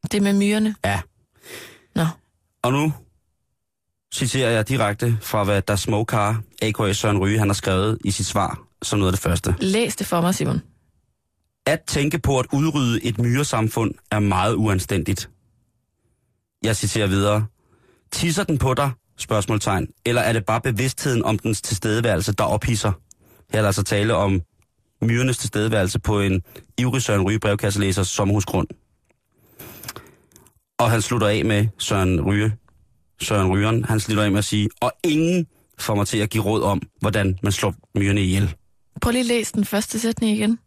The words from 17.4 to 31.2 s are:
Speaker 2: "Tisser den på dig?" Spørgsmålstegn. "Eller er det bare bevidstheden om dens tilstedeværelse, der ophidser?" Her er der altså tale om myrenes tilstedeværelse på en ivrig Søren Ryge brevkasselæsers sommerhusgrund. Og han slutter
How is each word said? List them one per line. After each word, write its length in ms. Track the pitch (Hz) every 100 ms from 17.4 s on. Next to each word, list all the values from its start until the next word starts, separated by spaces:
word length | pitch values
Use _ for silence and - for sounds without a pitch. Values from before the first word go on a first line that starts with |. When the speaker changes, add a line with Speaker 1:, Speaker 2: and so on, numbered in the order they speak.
| 107 _ _ _ _ _ _
Speaker 2:
"Tisser 320 | - 170 165
den 140 | 202 139
på 160 | 131
dig?" 180 | 127 143 123 _ _
Spørgsmålstegn. 720 | - 107 98 107 - 95 - - -
"Eller 160 | 120
er 120 | 113
det 120 | 113 104
bare 160 | 110
bevidstheden 640 | 135 107 131 - 151 120
om 160 | - 110
dens 220 | 110 107
tilstedeværelse, 720 | - 95 110 110 120 90 95
der 100 | 101
ophidser?" 480 | 110 104 - 113 107 92 _ - _ _ _
Her 60 | 107
er 20 |
der 60 | 107
altså 160 | 98
tale 320 | 95 104 104 98
om 260 | 101 95 85 _ _ _ _ _
myrenes 360 | 113 117 131 123
tilstedeværelse 600 | - 107 107 110 92 -
på 200 | - 104
en 220 | 98 95 - - - -
ivrig 240 | 123 123
Søren 200 | - 104
Ryge 180 | 95 110
brevkasselæsers 680 | 107 101 104 98 98 90 92
sommerhusgrund. 600 | - 101 101 98 95 - - _ _ _ _ _ _ _ _ - - - - - - _ - - _ _ _
Og 120 | 120
han 100 | 113
slutter 260 | 104 120